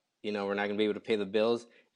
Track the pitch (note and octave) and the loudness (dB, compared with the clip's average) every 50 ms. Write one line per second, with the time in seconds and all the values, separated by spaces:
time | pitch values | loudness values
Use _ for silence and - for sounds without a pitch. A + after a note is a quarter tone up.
0 | _ _ _ _ - G#2+ G#2 G#2 G2+ G2 G2+ G2+ G2+ G2+ G#2 G2+ G#2+ G#2+ G2+ G2+ | _ _ _ _ -8 -4 -4 -2 -2 -2 0 0 0 -2 0 2 2 0 0 -2
1 | - - A2+ G#2 G2+ F#2+ G2 A2 G#2+ A#2 A#2 A#2 A#2 - _ - _ _ _ | -2 -2 -2 0 0 0 0 2 2 2 2 0 -2 -10 _ -20 _ _ _